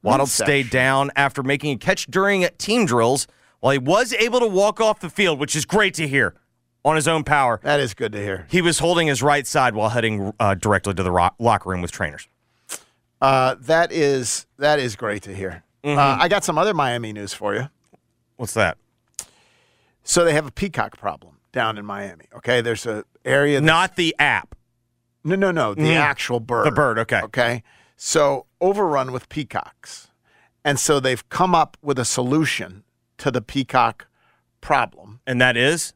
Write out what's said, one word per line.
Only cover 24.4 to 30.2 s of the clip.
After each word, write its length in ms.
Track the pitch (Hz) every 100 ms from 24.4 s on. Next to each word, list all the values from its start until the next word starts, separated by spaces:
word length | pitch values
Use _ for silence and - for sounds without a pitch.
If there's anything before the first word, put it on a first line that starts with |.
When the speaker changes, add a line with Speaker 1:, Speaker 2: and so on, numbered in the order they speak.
| - - _ _ _ _ _ _
Speaker 2:
No, 140 | 147 190
no, 160 | 196
no, 220 | 165 117
the 80 | 104
Speaker 1:
Mm. 140 | 156 165
Speaker 2:
actual 400 | 147 139 - 123
bird. 260 | 113 120 -
Speaker 1:
The 60 |
bird, 260 | 143 139 110
okay. 200 | 113 110
Speaker 2:
Okay? 400 | - - 120 120 - _ _ _
So 480 | - 165 143 139 - _
overrun 500 | 185 202 190 143 131
with 160 | 127 -
peacocks. 800 | 151 135 98 - _ - - - _